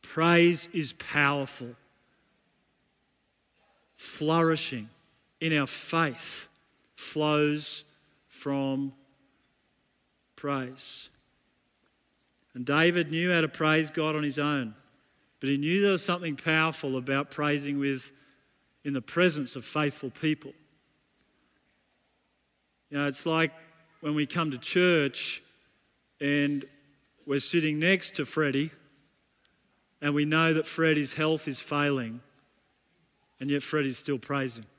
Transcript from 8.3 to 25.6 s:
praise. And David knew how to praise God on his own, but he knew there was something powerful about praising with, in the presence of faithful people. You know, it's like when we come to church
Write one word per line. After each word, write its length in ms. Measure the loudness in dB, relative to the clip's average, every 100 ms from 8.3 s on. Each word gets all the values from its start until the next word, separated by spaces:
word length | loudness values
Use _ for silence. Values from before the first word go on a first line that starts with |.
| -10 -4 -2 -2 -2 -4 -8 _ _ _ _ _ _ _ _ _ _ _ _ _ -10
praise. 760 | -6 -4 -6 -10 -12 -12 -14 _ _ _ _ _ _ _ _ _ _ _ _ _ _
And 120 | -10 0
David 460 | 4 4 4 0
knew 220 | 0 2
how 80 | 2
to 60 | 0
praise 440 | 0 2 2 2
God 240 | -2 -2 0
on 80 |
his 160 | -2 0
own, 360 | 0 0 -4 -10 _ _ _ _ _ _
but 100 | -2
he 80 | 0
knew 240 | 2 2
there 100 | 4
was 140 | 2 0
something 300 | -2 -2 -4
powerful 600 | 0 2 2 0 -4 -4
about 340 | 0 -2 -2
praising 480 | -2 0 0 -2 -2
with, 320 | -2 -2 -8 -20 _ _ _ _ _ _
in 100 | -6
the 80 | -6
presence 540 | -4 2 2 2 -6 -8
of 100 | -6
faithful 440 | -2 -2 -2 -12
people. 440 | -4 -2 -2 -6 -20 _ _ _ _ _ _ _ _ _ _ _ _ _ _ _ _ _ _ _ _ _ _ _
You 80 | -4
know, 100 | -2
it's 180 | -2 -2
like 260 | 2 0 -2 -20 _ _ _
when 140 | -2 0
we 100 | 0
come 260 | 0 -2
to 60 | -4
church 840 | 0 4 6 6 2 -2 -6 -6 -12 _